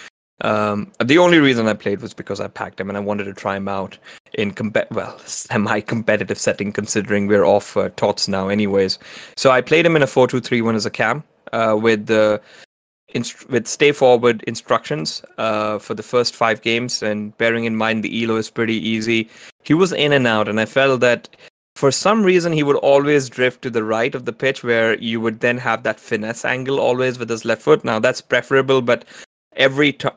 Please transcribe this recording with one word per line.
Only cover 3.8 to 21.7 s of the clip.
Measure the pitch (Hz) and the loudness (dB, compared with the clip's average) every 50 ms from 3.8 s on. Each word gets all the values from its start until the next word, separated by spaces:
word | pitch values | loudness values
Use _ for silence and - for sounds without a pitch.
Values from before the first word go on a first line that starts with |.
| 95 92 - - _ - - - _ _ - | -8 -10 -12 -20 _ -20 -20 -20 _ _ -6
in | - 107 104 95 | -4 -4 -4 -4
compe-, | - 117 104 101 110 - - | -6 -6 -2 -2 -2 -4 -2
well, | 113 101 92 - - - | -6 -8 -8 -8 -12 -16
semi-competitive | - - - - - - 123 113 101 110 110 107 - - 120 113 107 - 107 101 95 98 101 - | -14 -10 -8 -8 -6 -4 -2 -2 0 0 -2 -4 -2 -4 -6 -4 0 0 0 0 0 -4 -4 -2
setting, | - 113 92 - 101 104 - | -2 -2 -2 -2 -4 -4 -4
considering | 104 104 - - 110 95 104 104 104 101 | -6 -6 -2 -2 -4 -2 0 -2 0 2
we're | 98 104 101 95 | 2 4 4 4
off, | 95 101 101 - - - | 4 4 2 0 -2 -2
uh, | 104 95 95 - | -2 -2 -2 -4
tots | - 117 101 101 - - | -2 -2 -2 0 -2 -2
now | - 95 95 95 | -2 -2 -2 -2
anyways. | 98 101 104 104 101 98 98 95 95 - - - - - - - - - | 0 0 0 0 2 2 2 2 0 -2 -6 -10 -20 -20 -20 -20 -16 -8
So | - - 135 | 2 4 4
I | 127 127 | 4 4
played | 127 - 151 165 165 | 2 2 2 4 4
him | 170 165 | 4 4
in | 151 | 4
a | 139 | 2
four | 127 - 135 127 | 2 4 2 2
two | 120 - 127 | 4 2 -4
three | - - 131 117 113 | -2 -2 -2 0 0
one | 113 113 | 0 0
as | 107 98 | -2 -2
a | 110 | -4
cam, | - - 117 110 123 151 - _ _ _ _ - - | -2 -2 0 0 0 -2 -6 _ _ _ _ -8 -2
uh, | 113 113 110 107 107 | 0 0 2 2 2
with | 110 113 113 107 107 | 2 2 2 2 0
the | 113 110 107 107 107 104 104 _ _ - - - _ _ _ _ _ _ _ _ _ | 0 2 4 4 4 2 -2 _ _ -20 -20 -20 _ _ _ _ _ _ _ _ _
inst-, | - 123 117 - - - - - | -8 -8 -8 -8 -10 -14 -10 -4
with | 127 117 113 | -4 -4 -2
stay | - - - 151 147 | -2 0 4 4 4
forward | 139 - 139 127 123 117 120 120 113 104 - | 4 6 6 6 6 6 4 2 0 0 -4
instructions, | 120 113 - - - 123 113 - - 151 156 156 - - - - - - | -8 -10 -8 -2 0 -2 0 0 -4 -6 -6 -6 -8 -10 -12 -16 -16 -10
uh, | - 110 113 107 107 107 107 107 | -4 -4 -2 -2 -2 -2 -2 -4
for | 101 - - 113 | -6 -6 -8 -10
the | 104 | -10
first | 107 - - 123 120 - - | -8 -2 0 0 0 0 -2
five | - 117 113 110 107 - | 0 0 0 0 0 -2
games, | 117 113 117 123 120 - - 110 | -2 -2 0 -2 -4 -6 -4 -4
and | 107 104 104 104 104 - | -4 -4 -4 -6 -10 -6
bearing | - 117 117 117 117 117 | -2 0 0 0 0 -2
in | 113 110 | -2 -2
mind | 110 110 113 113 110 101 | 0 0 0 0 -2 -4
the | - - 113 117 | -4 -4 -2 -2
elo | 113 113 | 0 -2
is | 110 107 - | -2 -2 -4
pretty | - 117 117 110 113 | -4 -2 -2 0 0
easy, | 107 - 110 113 110 110 117 117 113 107 - - - - - _ _ - | -2 -2 -2 -2 -2 0 0 0 0 -2 -4 -10 -20 -20 -20 _ _ -2
he | - 147 | 0 2
was | 170 190 170 - | 2 2 0 2
in | - 147 147 | 0 2 2
and | 143 139 123 | 2 2 2
out, | 117 110 107 104 104 | 2 2 0 0 0
and | 104 110 | 0 -2
I | 110 | -2
felt | 107 - 135 135 135 131 120 | 0 0 2 2 2 2 2
that | 123 123 120 113 - - _ _ - - _ _ _ _ | 2 2 2 0 -4 -18 _ _ -20 -20 _ _ _ _